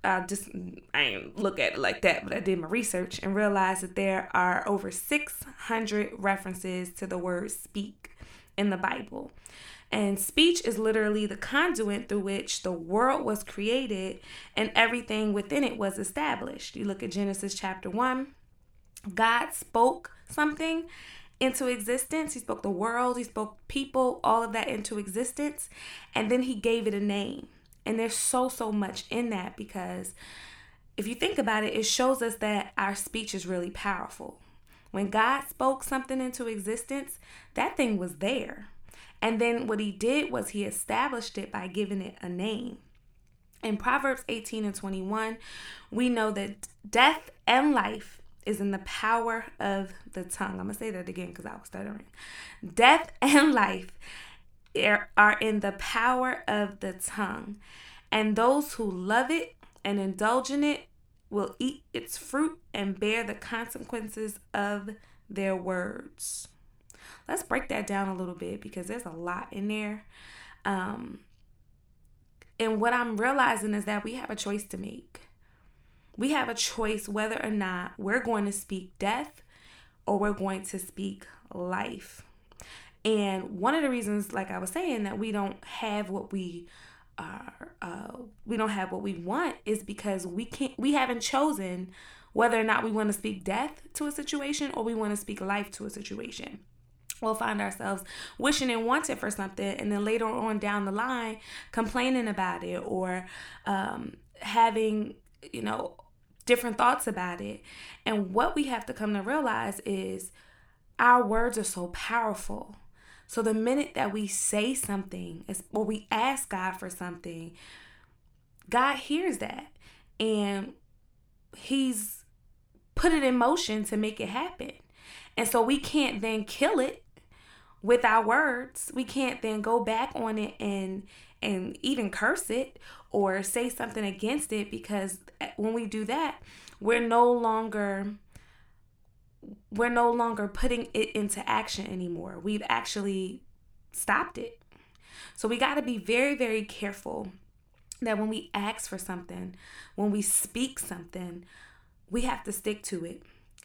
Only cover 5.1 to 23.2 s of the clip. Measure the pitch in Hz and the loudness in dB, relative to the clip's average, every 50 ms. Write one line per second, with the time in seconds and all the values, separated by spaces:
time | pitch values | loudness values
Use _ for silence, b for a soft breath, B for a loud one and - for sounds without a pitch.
5.1 | 294 294 302 - - - - - - - - - 233 220 220 208 208 208 208 - | 0 0 0 -2 -10 -12 -12 -14 -14 -12 -4 -2 0 0 0 0 0 0 0 -2
6.1 | - - 196 196 196 190 190 190 180 185 - 185 180 180 180 175 - - 190 185 | -4 -2 0 0 0 0 -2 -6 -8 -6 -6 -4 -4 -4 -4 -6 -6 -8 -8 -6
7.1 | 185 180 175 180 180 175 - - - - - - - 208 202 208 - _ - - | -4 -4 -2 0 -2 -2 -2 -4 -6 -8 -10 -8 -6 -6 -6 -6 -10 _ -20 -20
8.1 | B B B B B B B B B - 202 202 190 180 190 - - - 202 - | B B B B B B B B B 2 2 2 2 2 2 0 0 0 -6 -8
9.1 | - - - - - B B B B B B B B B B B - 214 208 202 | -10 -10 -10 -12 -14 B B B B B B B B B B B 0 2 2 2
10.1 | 196 196 - - - 294 320 349 339 - - 233 202 202 220 220 220 220 214 214 | 2 0 0 0 4 6 6 6 6 4 2 -2 -2 2 2 2 4 4 4 2
11.1 | 208 214 214 208 202 - - - 262 285 330 359 - 214 220 208 202 196 - - | 2 2 0 -2 -4 -6 -6 0 2 4 4 4 2 2 0 0 0 -2 -2 -2
12.1 | 202 208 190 196 196 196 - - - - - 185 180 165 165 165 190 220 247 262 | -2 -2 0 0 -2 -2 -2 -4 -6 -4 -2 -2 -4 -4 -4 0 2 4 4 4
13.1 | 269 294 269 226 214 208 - - - 202 202 220 240 269 269 214 208 190 190 190 | 4 2 2 0 -2 -2 -4 -8 -6 -4 0 2 2 2 2 0 -2 -2 -2 -6
14.1 | - - B B B B B B B - 220 214 - - 226 226 240 240 233 - | -6 -8 B B B B B B B -2 0 2 6 6 6 6 6 0 -2 -2
15.1 | 220 214 220 214 196 202 196 - 285 285 277 - - 220 202 196 196 208 196 - | -2 0 2 2 2 0 0 2 2 2 2 2 0 0 -2 -2 -2 -2 -6 -4
16.1 | - 294 302 294 233 - - - - - - - - - 208 202 190 196 233 202 | -2 -2 0 0 0 -2 -4 -8 -8 -10 -12 -12 -8 -6 -4 -4 -4 -4 -6 -4
17.1 | 170 202 202 196 196 196 202 196 196 - - 190 190 190 - 196 185 226 247 254 | -2 -2 0 0 -2 -4 -4 -6 -6 -4 -6 -6 -6 -6 -8 -4 0 2 2 2
18.1 | 254 262 269 277 - - - _ _ _ _ _ - - - - - - - 202 | 2 0 -4 -6 -10 -20 -20 _ _ _ _ _ -20 -20 -20 -20 -20 -14 -12 -8
19.1 | 180 214 226 226 233 240 240 - - - - - - 226 233 262 - - - - | 2 4 6 6 6 4 2 -2 -6 -8 -10 -2 4 6 6 6 6 2 -8 -16
20.1 | - - - - - 302 302 302 302 - 320 320 330 330 330 349 B B B B | -20 -20 -18 -10 0 2 2 2 2 0 -2 0 0 0 -2 -6 B B B B
21.1 | B B B B B B 247 262 254 - 269 247 247 220 202 226 247 262 - - | B B B B B B 2 2 2 2 0 0 0 -2 0 0 0 0 0 -2
22.1 | 302 320 311 294 - 247 - - - - - 202 190 175 208 226 233 240 247 247 | -2 -2 -2 -2 -4 -8 -4 -6 -6 -4 -2 -2 -2 0 0 0 2 2 2 2
23.1 | 247 247 | 2 0